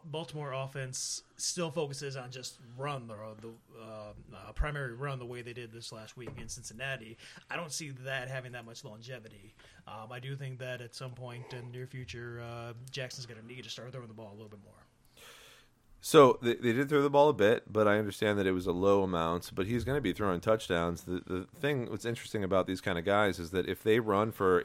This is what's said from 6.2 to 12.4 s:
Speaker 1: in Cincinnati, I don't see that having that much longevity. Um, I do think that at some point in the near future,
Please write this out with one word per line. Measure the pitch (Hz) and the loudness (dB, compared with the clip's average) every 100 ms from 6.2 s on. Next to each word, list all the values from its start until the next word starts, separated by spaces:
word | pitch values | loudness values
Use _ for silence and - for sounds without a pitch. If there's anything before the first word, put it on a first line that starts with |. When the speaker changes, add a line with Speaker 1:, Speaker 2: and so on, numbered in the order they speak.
| 113 104 | -12 -12
Speaker 1:
in | 110 | -10
Cincinnati, | - 113 110 135 131 113 127 - - - | -12 -12 -10 -8 -8 -12 -18 -20 -18 -10
I | 151 | -8
don't | 165 | -8
see | 139 156 127 | -8 -10 -10
that | 131 135 123 | -8 -6 -6
having | 131 123 | -8 -10
that | 120 | -12
much | 113 117 | -14 -16
longevity. | 131 107 117 127 110 101 95 - - - - | -16 -16 -14 -14 -16 -20 -20 -20 -20 -20 -16
Um, | 104 113 | -14 -12
I | 123 | -10
do | 131 135 | -8 -8
think | 139 123 | -8 -8
that | 127 123 | -8 -8
at | 120 | -10
some | - 131 | -12 -12
point | 123 123 120 120 | -10 -12 -12 -12
in | 123 120 | -12 -10
the | 123 | -10
near | 131 | -10
future, | 131 123 120 120 120 | -10 -10 -10 -10 -10